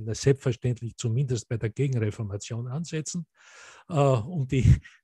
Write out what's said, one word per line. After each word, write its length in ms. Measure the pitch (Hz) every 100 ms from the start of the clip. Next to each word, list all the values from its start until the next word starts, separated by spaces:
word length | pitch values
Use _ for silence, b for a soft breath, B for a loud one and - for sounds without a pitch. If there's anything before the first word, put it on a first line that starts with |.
| 110
selbstverständlich 800 | 104 139 131 135 113 123 113 117 -
zumindest 500 | 120 113 139 120 -
bei 100 | 117
der 120 | 110
Gegenreformation 960 | - 139 123 107 - 107 101 - 113 123
ansetzen, 600 | 139 165 160 151 175 165 B B B B B -
äh, 40 |
um 540 | 156 143 127 101 180 131
die, 300 | 135 107 - B B